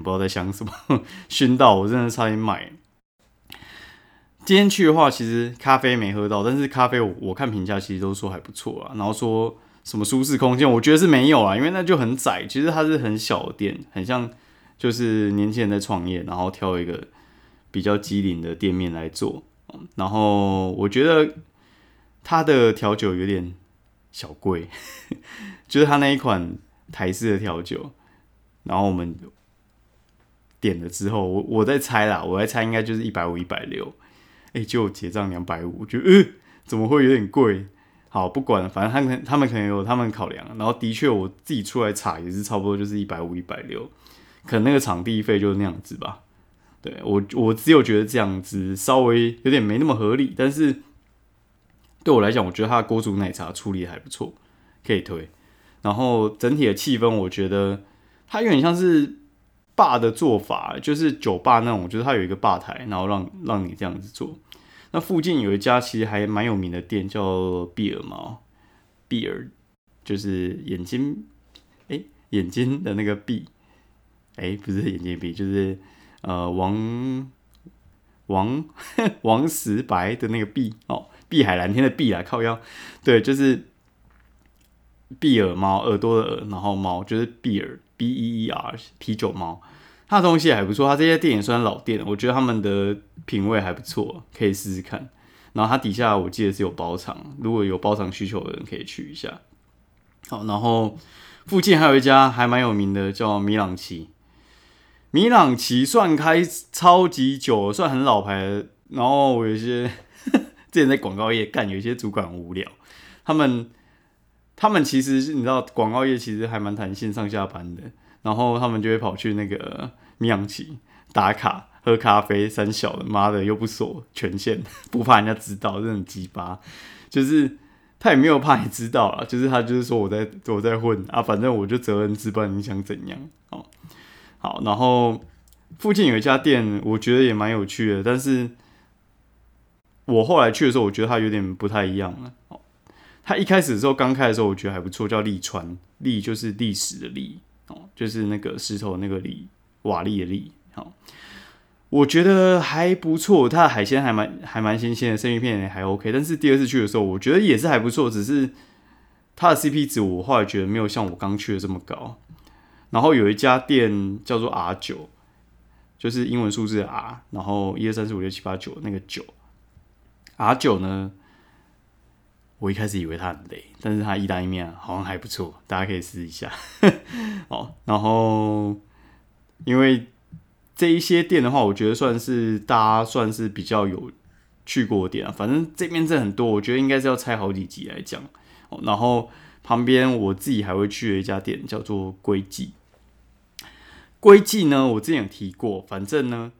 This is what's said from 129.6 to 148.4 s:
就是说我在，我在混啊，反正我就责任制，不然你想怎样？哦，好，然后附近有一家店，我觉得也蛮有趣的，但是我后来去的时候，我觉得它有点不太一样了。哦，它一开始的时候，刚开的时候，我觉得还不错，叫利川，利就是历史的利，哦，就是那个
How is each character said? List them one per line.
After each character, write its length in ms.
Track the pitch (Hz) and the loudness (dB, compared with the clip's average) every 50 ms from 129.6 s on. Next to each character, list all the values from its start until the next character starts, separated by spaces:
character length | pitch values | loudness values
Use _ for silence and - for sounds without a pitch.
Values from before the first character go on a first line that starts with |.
就 140 | 113 117 123 | 0 0 -2
是 80 | 123 120 | -2 -2
说 140 | 120 120 | 0 -2
我 100 | 113 101 | -2 0
在， 220 | 95 104 107 110 104 - 98 - | -2 -2 -4 -4 -6 -8 -12 -6
我 140 | - 110 101 | -4 -4 0
在 160 | 101 117 113 | 0 0 0
混 260 | 113 117 117 107 95 92 - | 0 0 0 0 -2 -4 -4
啊， 120 | - 117 | -4 -2
反 200 | 110 - 107 101 | 0 0 0 0
正 120 | 120 131 120 | 0 0 0
我 140 | 107 98 | 0 0
就 100 | 98 117 | -2 -2
责 220 | 127 - - 104 101 | -2 -2 0 0 0
任 160 | 104 104 104 | 0 -2 -2
制， 160 | 107 - 107 | -4 -6 -4
不 80 | 101 110 | -2 -2
然 180 | 107 98 98 | -2 -2 -4
你 60 | 101 101 | -6 -6
想 180 | 104 98 98 98 | -6 -8 -8 -8
怎 240 | - 101 87 - | -8 -10 -10 -10
样？ 120 | 95 92 - 139 160 _ _ _ - | -12 -12 -14 -14 -18 _ _ _ -16
哦， 160 | - - - _ _ _ - - - - - - - - - - _ | -16 -16 -16 _ _ _ -20 -20 -20 -20 -20 -20 -20 -20 -20 -20 _
好， 240 | _ - - - - - | _ -10 -8 -8 -4 -2
然 140 | 107 104 | -2 0
后 460 | 110 127 127 123 123 120 117 110 - - - - _ _ _ _ _ _ _ - - | 2 4 4 4 4 4 2 0 -2 -10 -18 -20 _ _ _ _ _ _ _ -14 -4
附 140 | - 214 202 | 0 2 4
近 140 | 202 190 | 6 6
有 100 | 139 113 | 4 4
一 40 | 110 | 4
家 160 | 113 143 131 | 4 4 2
店， 420 | - - 151 135 120 113 107 101 101 95 | 4 4 4 4 4 2 0 -2 -2 -2
我 140 | 107 110 110 | -2 -2 0
觉 180 | - 120 123 | 2 2 4
得 60 | 127 135 | 6 6
也 100 | 123 110 | 4 4
蛮 180 | 104 104 107 | 0 0 0
有 140 | 113 107 98 | 0 -2 -4
趣 240 | 92 - - 113 107 | -4 -4 -2 0 0
的， 140 | 101 95 98 | 0 0 0
但 160 | 120 123 131 | 0 0 0
是 320 | 135 135 131 123 120 120 120 _ _ _ _ _ _ _ _ _ _ _ _ _ _ _ _ _ _ _ _ _ _ _ _ _ _ _ _ _ - | 0 0 0 0 0 -4 -8 _ _ _ _ _ _ _ _ _ _ _ _ _ _ _ _ _ _ _ _ _ _ _ _ _ _ _ _ _ -4
我 180 | - 117 110 113 | 2 4 4 4
后 160 | 123 180 156 | 6 6 6
来 120 | 123 113 | 6 4
去 160 | 110 - 151 | 4 4 2
的 40 | 127 | 4
时 60 | 120 | 4
候， 60 | 131 110 | 4 2
我 80 | 101 | 2
觉 100 | 101 110 | 0 -2
得 60 | 110 | -2
它 120 | 113 123 113 | 0 0 0
有 100 | 110 110 | 0 0
点 260 | 107 104 98 92 92 | -2 -2 -4 -4 -6
不 120 | - 104 | -6 -6
太 180 | 101 110 104 98 | -2 -2 0 -2
一 120 | 95 95 | 0 -2
样 140 | 98 95 92 - - | -4 -4 -6 -8 -12
了。 120 | 123 123 120 _ _ | -16 -16 -18 _ _
哦， 140 | - - - _ _ _ _ _ _ _ _ - - _ _ - | -20 -20 -20 _ _ _ _ _ _ _ _ -20 -20 _ _ -6
它 140 | - 202 | -4 -2
一 60 | - 196 | -2 2
开 180 | - 190 190 | 4 4 4
始 120 | 160 143 113 | 4 2 0
的 60 | 101 | 2
时 60 | 120 | 2
候， 80 | 139 131 | 2 2
刚 200 | - 131 127 131 | 2 2 0 2
开 140 | 131 131 | 2 2
的 60 | 117 110 | 2 2
时 80 | 117 | 2
候， 60 | 110 | 2
我 80 | 101 98 | 0 0
觉 120 | 92 - | -2 -4
得 60 | 98 98 | -6 -6
还 60 | 90 | -6
不 100 | 87 92 | -8 -10
错， 180 | - - 110 | -8 -6 -4
叫 140 | 101 113 107 | -2 -2 -2
利 180 | 104 107 98 90 | -2 -2 -4 -6
川， 380 | - - - 90 80 87 87 92 _ _ _ - | -8 -8 -8 -8 -10 -10 -14 -16 _ _ _ -6
利 220 | 143 131 117 104 | -4 -2 -2 -2
就 120 | 95 117 113 | -2 -4 -6
是 180 | 110 113 110 101 | -4 -6 -6 -4
历 200 | 107 120 107 95 | -2 -4 -4 -2
史 240 | - - - - - | -4 -6 -8 -8 -10
的 80 | 123 - | -12 -12
利， 300 | - - - - 151 180 _ _ _ _ _ | -10 -10 -12 -12 -14 -18 _ _ _ _ _
哦， 220 | - - - 180 196 _ | -20 -20 -20 -20 -20 _
就 120 | - 120 | -8 -6
是 160 | 107 110 113 107 | -6 -4 -4 -4
那 140 | 101 104 | -2 -4
个 200 | 104 | -4